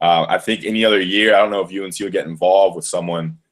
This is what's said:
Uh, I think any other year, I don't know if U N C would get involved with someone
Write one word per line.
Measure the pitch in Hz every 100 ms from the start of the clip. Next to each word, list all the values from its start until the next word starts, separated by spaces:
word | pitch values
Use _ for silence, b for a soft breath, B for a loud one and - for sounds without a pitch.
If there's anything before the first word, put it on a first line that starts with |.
Uh, | 85 85 -
I | 90
think | - 110
any | - 110
other | 110 104
year, | 92 101 107
I | 101
don't | 104
know | 101
if | 92
U | 95
N | 95
C | -
would | 98
get | 92 80
involved | 82 90 95 95 85
with |
someone | - 90 87 85 80 80 _